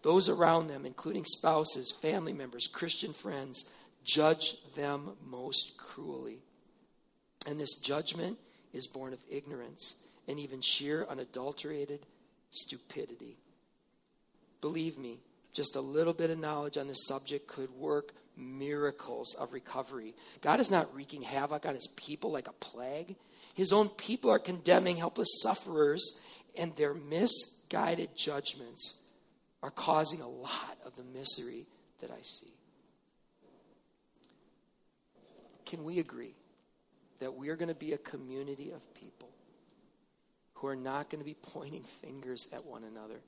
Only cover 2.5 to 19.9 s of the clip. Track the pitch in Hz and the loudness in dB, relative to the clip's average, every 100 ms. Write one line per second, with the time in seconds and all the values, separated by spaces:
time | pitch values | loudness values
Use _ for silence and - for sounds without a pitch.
2.5 | 120 - - 170 - - 147 - 143 135 | -4 -4 -2 -2 -2 -2 -6 -6 -6 -4
3.5 | 127 - - - _ - 151 156 160 - | -4 -6 -12 -20 _ 4 6 8 6 2
4.5 | - - - 143 143 147 202 139 123 127 | 0 -12 -6 -4 -4 -6 -14 -12 -8 2
5.5 | 127 - - - - 156 135 123 117 _ | 2 2 -6 -14 -12 -10 -8 -10 -12 _
6.5 | _ _ _ _ _ _ _ _ _ 143 | _ _ _ _ _ _ _ _ _ -8
7.5 | 147 143 - - 147 - 165 175 226 - | -2 0 0 0 0 0 -2 -4 -6 -14
8.5 | - _ 123 - 135 131 127 - 143 139 | -20 _ -8 -8 -8 -10 -10 -8 -8 -8
9.5 | 139 120 156 - - - _ - 143 143 | -12 -12 -8 -8 -8 -16 _ -8 -8 -6
10.5 | 131 - - 143 156 - 135 123 127 135 | 0 4 4 2 0 -2 -6 -6 -6 -6
11.5 | 147 147 151 143 143 - _ _ _ _ | -6 -6 -4 -4 -6 -12 _ _ _ _
12.5 | - - 131 - - - 117 - - _ | -2 -2 -4 -10 -8 -8 -10 -16 -18 _
13.5 | _ _ _ _ _ _ _ _ _ _ | _ _ _ _ _ _ _ _ _ _
14.5 | _ 151 156 160 139 127 113 _ _ _ | _ -4 -2 -4 -4 -12 -12 _ _ _
15.5 | - 143 139 135 147 165 165 165 160 151 | -2 0 0 0 4 4 4 0 0 -2
16.5 | 151 147 143 139 131 - 135 135 143 - | -2 -2 -4 0 2 2 -2 -4 -6 -6
17.5 | - 131 127 151 147 143 - _ - 127 | -8 -8 -6 0 0 -2 -18 _ -14 -12
18.5 | 135 139 147 147 143 - 120 120 - 135 | -6 -4 0 0 -2 -8 -6 -4 -6 -6
19.5 | 135 - 135 131 | -8 -6 -6 -6